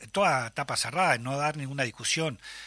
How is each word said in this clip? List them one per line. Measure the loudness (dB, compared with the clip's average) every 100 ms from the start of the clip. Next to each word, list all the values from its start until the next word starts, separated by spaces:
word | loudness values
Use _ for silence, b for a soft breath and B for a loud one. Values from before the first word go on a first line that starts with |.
| -4
toda | 2 4 4 0
tapa | -4 -2 -2
cerrada, | 0 2 4 4
y |
no | 0 0
dar | 0 -2
ninguna | -4 -2
discusión | -2 -2 -2 0 0 -4 B B